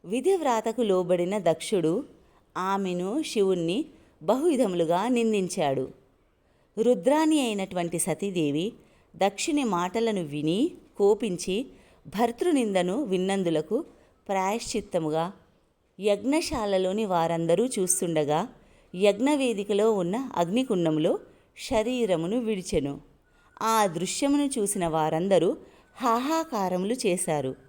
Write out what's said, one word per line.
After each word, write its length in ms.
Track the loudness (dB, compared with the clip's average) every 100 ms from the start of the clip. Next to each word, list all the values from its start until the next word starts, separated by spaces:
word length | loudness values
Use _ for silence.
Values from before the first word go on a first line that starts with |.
| -4
విధివ్రాతకు 760 | -2 2 2 2 0 0 -2
లోబడిన 560 | 2 2 2 2 2 0
దక్షుడు 680 | 0 0 0 0 2 0 -4 -18 _ _ _ -6
ఆమెను, 640 | -2 -2 -2 -2 -2 -4
శివుణ్ణి 640 | -2 0 2 2 0 -2 -4 -12 _ _
బహువిధములుగా 840 | -2 2 2 2 0 2 0 2 2
నిందించాడు. 840 | 2 2 0 -2 0 0 0 -4 -10 _ _ _ _ _ _ _ -2
రుద్రాణి 580 | 2 2 2 2 4 2
అయినటువంటి 600 | 0 -2 -4 -4 -4 -4
సతీదేవి 720 | -2 -2 -2 0 0 0 -4 -8 _ _ _ -2
దక్షుని 480 | -2 -2 -2 0
మాటలను 600 | 0 0 -2 -2 -2 -2
విని 480 | -4 -4 -2 0 -2 -4 -20 0
కోపించి 680 | 2 2 0 -4 -4 -4 -6 -14 -20 _ -12
భర్తృనిందను 960 | -2 -2 0 0 2 2 0 0 -2
విన్నందులకు 840 | -2 0 0 0 0 0 0 -4 -4 -16 _ _ -4
ప్రాయశ్చిత్తముగా 1040 | -2 0 -2 -4 -8 -4 -4 -2 -2 -4 -8 _ _ _ _ _ -4
యజ్ఞశాలలోని 1040 | -2 0 0 -2 -2 -4 0 0 0 0 0
వారందరూ 600 | 2 2 0 2 2 2
చూస్తుండగా 840 | 0 -2 0 0 0 2 0 -2 -10 _ _ _ 0
యజ్ఞవేదికలో 960 | 2 2 0 2 0 -2 0 2 2
ఉన్న 380 | 2 0 -2 -4 -2
అగ్నికుండంలో 840 | 0 0 0 2 2 2 2 0 -4 -20 _ -16 -2
శరీరమును 680 | 0 0 0 0 0 0 -2
విడిచెను. 640 | -2 -4 -2 -2 -2 -8 -14 _ _ _ _ -6
ఆ 240 | 0 4 2
దృశ్యమును 640 | 0 -6 -2 0 2 0 -2
చూసిన 280 | -2 -2 0
వారందరూ 680 | 0 0 0 2 4 4 -2 -10 -20 _ -6
హాహాకారములు 1000 | 0 0 0 -2 -2 -4 -2 -2 -2 -2 0
చేశారు. 480 | 0 0 -2 -2 -8